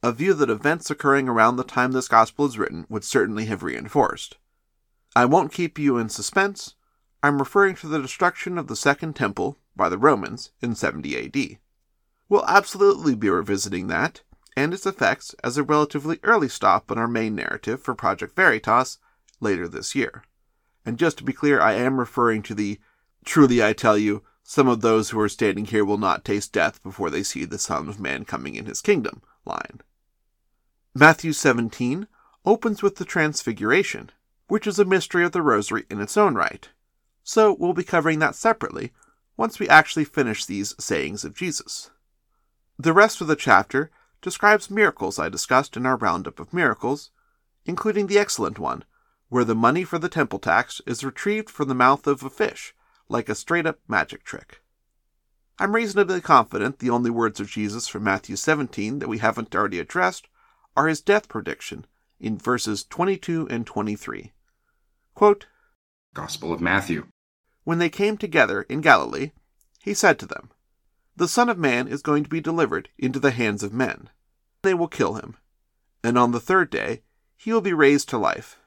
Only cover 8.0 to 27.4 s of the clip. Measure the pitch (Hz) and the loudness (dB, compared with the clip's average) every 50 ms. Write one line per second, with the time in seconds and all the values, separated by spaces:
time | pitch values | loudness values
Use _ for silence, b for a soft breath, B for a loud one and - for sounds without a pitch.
8 | 131 131 - - 185 175 - - - 196 180 175 147 - 113 - - 143 143 - | -4 -6 -4 0 0 0 0 -2 -10 -8 -6 -6 -6 -6 -8 -2 2 2 2 2
9 | - 160 151 - 131 101 98 - 92 92 - _ _ _ _ - 95 85 87 98 | -2 -10 -6 -4 -4 -4 -2 -4 -6 -6 -6 _ _ _ _ -2 0 0 0 4
10 | 117 151 143 104 90 - - 120 - - _ _ - 120 113 - - 80 - 78 | 4 4 4 4 -2 -8 -10 -12 -14 -18 _ _ -6 -6 -6 -2 -2 -4 -4 -4
11 | 73 73 67 62 60 69 - 139 131 - - _ _ _ _ _ _ _ _ _ | -8 -6 -6 -6 -8 -4 -4 -4 -4 -4 -8 _ _ _ _ _ _ _ _ _
12 | _ _ _ _ _ _ 202 202 - - - 202 196 - - 190 202 202 196 - | _ _ _ _ _ _ 0 2 2 4 4 4 4 2 0 4 4 4 4 4
13 | 165 151 127 107 104 101 90 90 98 104 101 98 - 104 98 90 92 - 85 82 | 2 0 0 2 2 2 2 2 0 0 -2 -4 -2 -4 -6 -6 -4 -2 -2 -2
14 | 117 165 _ - _ _ - _ _ _ _ - 139 156 175 190 - 190 190 - | -2 -2 _ -10 _ _ -20 _ _ _ _ -4 -2 -2 -4 -4 -6 -6 -4 0
15 | 135 98 123 - - - - - - 120 123 147 143 127 151 151 151 147 - 151 | 2 0 0 0 -6 -20 -16 -8 -8 -6 -4 -4 0 2 2 2 2 0 -2 -6
16 | 139 156 165 - - 208 233 214 156 127 - - - 104 90 107 - - - 113 | -4 -4 -6 -4 2 2 2 2 2 -2 -4 0 2 2 2 2 0 -2 -6 -4
17 | 113 117 117 113 113 110 107 87 - 50 - - - - 113 131 _ - 123 - | -4 -2 -2 -2 -2 -2 -4 -6 -6 -6 -8 -6 -6 -6 -6 -6 _ -8 -8 -2
18 | - 92 95 90 - - _ - 190 175 120 110 - - 110 120 131 - - _ | -2 -2 -2 -2 -6 -10 _ 2 4 4 4 2 0 2 2 2 2 0 -6 _
19 | _ _ _ _ _ _ _ _ - 107 98 87 87 85 85 - 98 - - 139 | _ _ _ _ _ _ _ _ -2 -2 -2 0 -2 -6 -8 -10 -10 -6 -4 -4
20 | 123 - - 117 _ _ _ _ _ _ _ _ _ _ _ _ _ 117 120 113 | -4 -4 -6 -14 _ _ _ _ _ _ _ _ _ _ _ _ _ -10 -4 0
21 | 170 165 156 - - - 135 - - 147 143 120 92 107 107 104 123 131 135 131 | 0 0 0 -2 -8 -8 -6 -2 2 2 4 4 4 4 4 2 0 0 0 -2
22 | 120 - - - 120 117 113 110 104 - 110 101 107 101 104 - _ _ _ _ | -4 -4 -2 0 2 2 2 0 -4 -8 -6 -4 -4 -4 -4 -8 _ _ _ _
23 | _ _ _ _ _ - - 160 147 131 123 120 110 104 110 - - 117 107 104 | _ _ _ _ _ -2 4 6 6 6 6 4 4 2 2 2 2 4 4 4
24 | 107 107 101 - _ _ _ _ _ - - - 139 131 120 113 107 113 113 110 | 2 0 -2 -4 _ _ _ _ _ -6 2 2 4 4 4 2 4 4 4 4
25 | 107 - - 110 107 104 - - 117 104 92 98 107 107 117 107 104 98 104 101 | 2 0 0 0 0 -2 0 0 0 0 0 -2 -6 -2 0 0 0 2 0 0
26 | 104 95 85 - _ - 101 104 - - - 104 82 85 - - _ 95 95 - | 0 0 -2 -2 _ -4 -4 -4 -4 -4 -2 0 0 0 -2 -6 _ -18 -10 -6
27 | 98 82 71 82 101 - - - | -6 -4 -4 -4 -6 -6 -6 -8